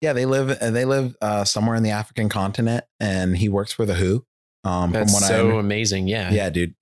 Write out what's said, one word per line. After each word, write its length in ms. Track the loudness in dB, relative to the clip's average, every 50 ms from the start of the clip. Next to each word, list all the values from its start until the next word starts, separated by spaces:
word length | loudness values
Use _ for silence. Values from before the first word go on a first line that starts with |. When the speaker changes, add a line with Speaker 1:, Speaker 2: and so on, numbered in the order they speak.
Speaker 1:
Yeah, 120 | -2 -2 0
they 120 | 0 0
live, 240 | 2 2 0 0 0
uh, 200 | -2 -2 -2 -2
they 140 | 0 0 0
live, 300 | 2 0 0 0 -2 -4 -4
uh, 220 | -4 -2 0 0 0
somewhere 320 | 0 0 0 0 0 2
in 80 | 2 0
the 80 | 0
African 380 | 0 -2 -4 -6 -4 -2 -2 -2
continent, 560 | 0 -2 -2 -2 -2 -2 0 0 0 -2 -4 _ _ -4
and 380 | -2 -2 0 0 0 0 0 2
he 100 | 2 2
works 220 | 2 0 -2 -2 -4
for 120 | -2 -2
the 100 | 0 0
who. 300 | 0 2 2 0 0 -2 _ _ _ _ _ _ _ -4
Um, 280 | -2 -2 0 0 0
Speaker 2:
That's 200 | 0 2 2 2 4
Speaker 1:
from 80 | 4
what 20 | 4
I 40 | 2 2
Speaker 2:
so 100 | 2 2 2
Speaker 1:
under- 120 | 2 0
Speaker 2:
amazing. 480 | 0 0 0 0 -2 -2 -2 -2 -2 -2
Yeah. 240 | -2 -2 -2 0
Speaker 1:
Yeah, 180 | 0 0 0 0
dude. 260 | -2 -2 -2 -4 -4 -4